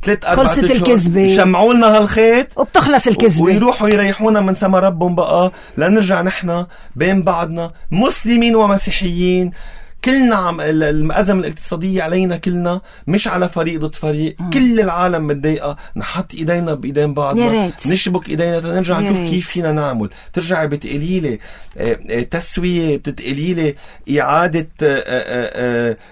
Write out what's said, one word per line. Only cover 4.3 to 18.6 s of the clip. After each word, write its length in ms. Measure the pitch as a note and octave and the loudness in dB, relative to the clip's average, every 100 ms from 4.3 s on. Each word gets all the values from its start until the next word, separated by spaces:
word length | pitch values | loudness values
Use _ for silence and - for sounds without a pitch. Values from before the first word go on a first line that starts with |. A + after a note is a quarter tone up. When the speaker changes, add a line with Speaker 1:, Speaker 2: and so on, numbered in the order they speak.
| G#3+ | 2
Speaker 1:
من 120 | F#3+ | 2
سما 260 | F#3+ G3 F#3+ | 0 2 4
ربهم 360 | F#3+ E3+ F3+ F3 | 2 0 -2 0
بقى. 360 | D#3+ E3+ F3+ - - - | 0 2 0 -2 -12 -2
لنرجع 440 | E3 G#3+ F#3+ F#3 | 2 2 2 0
نحن 440 | F3+ - F3+ E3+ F3 - - A#2 | -2 -4 -4 -4 -6 -12 -16 -2
بين 280 | E3 G3 | 0 2
بعضنا 480 | F3 E3+ E3+ E3+ E3+ - - | 0 -2 -4 -6 -8 -8 -4
مسلمين 640 | D#3+ B3+ F#4 G#3+ A#3 A#3 A3 | 0 0 0 0 2 4 4
ومسيحيين. 960 | G#3 G3 - - F#3 F3 F3+ F3+ F3+ - - - - - - | 2 0 -2 -2 -4 0 0 2 -2 -6 -16 -16 -18 -6 0
كلنا 300 | C4+ B3 G#3 | 2 2 2
عم، 260 | F3+ E3 | -2 -4
ال-، 220 | D3+ D#3 | -2 0
الأزمة 560 | D3+ D3+ D3+ D#3 F#3 F#3+ | 0 0 0 0 2 0
الاقتصادية 640 | F#3 D#3 - E3+ F#3 F#3 | -2 -8 -8 -6 -4 -2
علينا 340 | E3 F#3 F#3 E3+ | -2 0 0 -2
كلنا، 440 | F3+ F3 F3 F3+ - - - | -4 -2 -2 -4 -8 -14 -2
مش 200 | G3 A3 | -2 -2
على 220 | F3 F3+ | -2 -4
فريق 300 | E3+ E3 D#3+ | -2 -4 -4
ضد 160 | D3+ - | -6 -6
فريق. 400 | D#3 D3+ D#3 - | -4 -2 -4 -6
Speaker 2:
مم. 100 | F3 | -4
Speaker 1:
كل 300 | C4 B3+ A3+ | 0 2 2
العالم 480 | G3 E3+ F3+ F3 D3+ | 0 0 0 0 -2
متضايقة. 500 | C#3+ D3 D#3 C#3+ D3 - - | -2 -2 -2 -4 -10 -12 -10
نحط 400 | - E3+ - - | -8 -8 -8 -6
إيدينا 380 | D#3+ F3 E3 | -2 -2 -2
بإيدين 400 | D3 B2 C#3+ D3 | -4 -4 -2 -2
بعضنا. 320 | C#3+ C#3+ A3+ A#3+ | -2 -2 0 0
Speaker 2:
يا 60 | |
ريت. 360 | A3 F#3 - C3+ | 0 -2 -4 -2
Speaker 1:
نشبك 420 | F#3 - F3+ - | -2 -2 -4 -4
إيدينا 300 | D#3 E3+ | -4 -2
تنرجع 400 | E3+ | -2